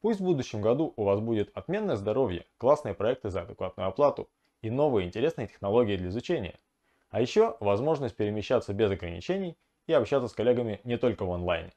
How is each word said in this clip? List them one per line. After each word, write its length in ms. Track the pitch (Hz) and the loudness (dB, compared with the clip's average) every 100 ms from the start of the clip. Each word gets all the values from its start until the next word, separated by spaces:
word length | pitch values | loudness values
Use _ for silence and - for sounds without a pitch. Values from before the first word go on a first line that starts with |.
Пусть 200 | 220 208 | 0 0
в 40 | |
будущем 380 | 185 156 117 107 | 2 0 0 0
году 320 | 104 127 160 | 2 2 0
у 80 | - | 0
вас 160 | 101 101 | 2 2
будет 320 | 113 113 101 - | 2 0 -2 -6
отменное 400 | - 196 208 120 | -6 -4 -2 -2
здоровье, 500 | 101 110 127 85 - _ | 0 0 0 -2 -8 _
классные 380 | 120 147 120 | 2 2 2
проекты 360 | 95 104 135 107 | -2 -2 -2 -4
за 120 | 92 | -6
адекватную 460 | 87 95 92 - 95 | -8 -8 -8 -4 -4
оплату 420 | 92 143 - 101 _ _ _ | 2 2 2 -10 _ _ _
и 80 | 110 | -6
новые 380 | 123 147 117 90 | 0 2 2 0
интересные 400 | 107 143 160 110 | 0 -2 -2 -10
технологии 480 | - 101 113 113 95 | -6 2 2 4 0
для 140 | 90 | -2
изучения. 500 | 104 - 165 92 - _ _ _ _ _ | -6 -4 -4 -4 -12 _ _ _ _ _
А 100 | 104 | -2
еще 360 | 120 208 226 226 | 2 4 4 2
возможность 560 | 101 101 143 156 127 | 2 2 2 0 -2
перемещаться 580 | - 104 107 101 123 - | -2 -2 -2 0 0 0
без 200 | 101 107 | 0 0
ограничений 680 | 95 87 87 - 190 185 165 _ _ - | 0 -6 -8 -4 -4 -4 -10 _ _ 0
и 40 | |
общаться 360 | 156 110 139 120 | 2 4 0 -2
с 40 | |
коллегами 480 | - 113 123 117 101 | 0 2 2 0 -6
не 140 | 120 120 | -4 0
только 260 | 127 107 | 0 0
в 80 | 95 | -4
онлайне. 400 | 87 87 85 87 | -2 0 -2 -4